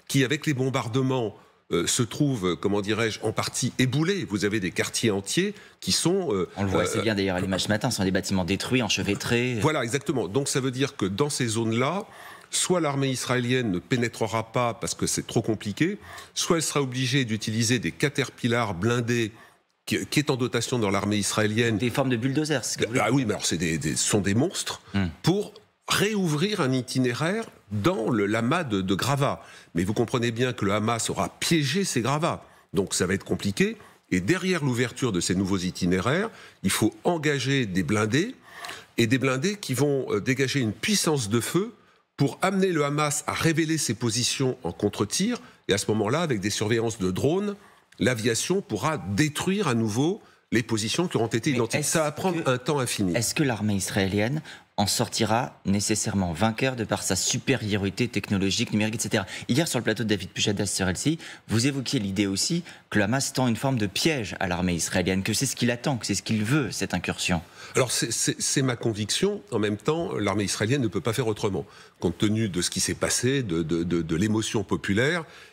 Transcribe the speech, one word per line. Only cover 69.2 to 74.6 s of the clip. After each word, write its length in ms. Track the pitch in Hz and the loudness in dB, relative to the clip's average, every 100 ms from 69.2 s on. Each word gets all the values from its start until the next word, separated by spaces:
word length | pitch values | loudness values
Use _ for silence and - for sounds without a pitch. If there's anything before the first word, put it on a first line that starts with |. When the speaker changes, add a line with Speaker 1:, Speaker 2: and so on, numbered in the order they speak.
| 190 202 - | 0 -2 -4
Speaker 1:
En 80 | 113 | -2
même 180 | 104 104 | 0 0
temps, 380 | - 160 165 123 | 0 0 -2 -2
l'armée 300 | 101 98 98 | 0 0 0
israélienne 360 | - 107 143 | 0 0 2
ne 60 | 117 | 0
peut 140 | 98 | -2
pas 100 | 117 | -2
faire 160 | 110 113 | 0 0
autrement, 380 | 104 107 90 - - - - | 0 -2 -2 -6 -14 -20 -4
compte 180 | 92 - | -2 2
tenu 300 | 107 107 110 | 2 2 0
de 140 | 87 | 0
ce 80 | 87 | -2
qui 100 | 95 | -2
s'est 140 | - | -2
passé, 500 | 87 82 - 123 139 | -2 -2 0 0 0
de, 200 | 113 82 | 0 0
de, 200 | 78 82 | 0 0
de, 180 | 87 85 | 0 0
de 140 | 80 80 | 0 0
l'émotion 480 | 110 107 110 113 | 2 0 0 -2